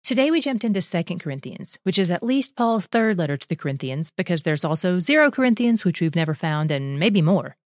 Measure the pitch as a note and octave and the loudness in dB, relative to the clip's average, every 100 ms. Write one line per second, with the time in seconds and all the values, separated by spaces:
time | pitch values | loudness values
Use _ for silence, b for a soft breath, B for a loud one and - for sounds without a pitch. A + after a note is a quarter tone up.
0 | - B3 C#4+ E4 C#4 A#3+ A#3 F#3+ - F3 | 0 0 2 0 0 -2 -2 0 0 -2
1 | E3 - D3+ C3+ - - - - F#3+ F3+ | -4 -6 -6 -8 -10 -12 -12 -6 -2 0
2 | F3+ F3 A#3 C4+ - - A#3 A3+ - A#3 | 0 0 0 0 -2 -2 0 0 0 0
3 | A3 F#3 D3+ C#3+ - D#3+ C#3+ C3+ C3 C3+ | 2 0 -2 -4 -4 -6 -4 -4 -6 -6
4 | E3 - F3+ E3 D#3+ D3+ D#3 D#3 F#3 F3+ | -6 -6 -2 -2 0 0 0 0 0 0
5 | F3 D4+ D4 C#4 B3+ A3 A#3+ A3+ F#3 - | 2 4 4 4 2 2 2 2 2 0
6 | E3 D#3+ D#3 D3+ E3 D3+ D3+ C#3+ C#3 C#3 | 0 0 -2 -2 -2 0 0 -2 -4 0
7 | G3+ G3+ D#3 F#3 C#3 - | 2 4 4 2 -2 -16